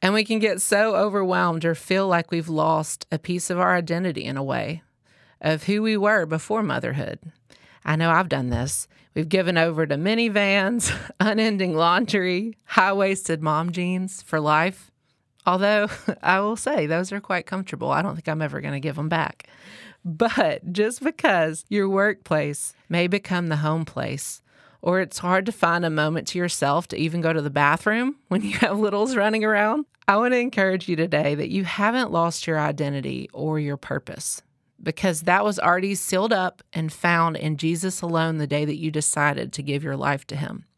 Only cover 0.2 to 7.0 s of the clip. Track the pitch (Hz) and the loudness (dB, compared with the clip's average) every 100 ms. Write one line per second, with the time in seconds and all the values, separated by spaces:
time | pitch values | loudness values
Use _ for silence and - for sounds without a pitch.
0.2 | 208 220 214 185 - 202 220 196 208 202 | 0 0 0 0 0 2 2 2 2 0
1.2 | 185 180 180 165 165 160 - 190 196 175 | 0 2 2 0 -2 -2 -2 0 2 0
2.2 | 165 170 165 156 156 160 156 - - 160 | 0 -4 -2 0 2 2 -2 -8 -6 -6
3.2 | - 180 - 175 185 180 165 170 185 156 | -4 -4 -2 0 2 2 0 -2 -2 -4
4.2 | - 135 135 131 107 160 _ _ _ _ | -6 -6 -2 -2 -4 -8 _ _ _ _
5.2 | _ _ - 156 - 208 220 214 202 214 | _ _ -2 -2 0 0 2 2 2 2
6.2 | 165 160 - 214 208 127 120 135 | 2 -2 -2 -2 0 -2 -2 -4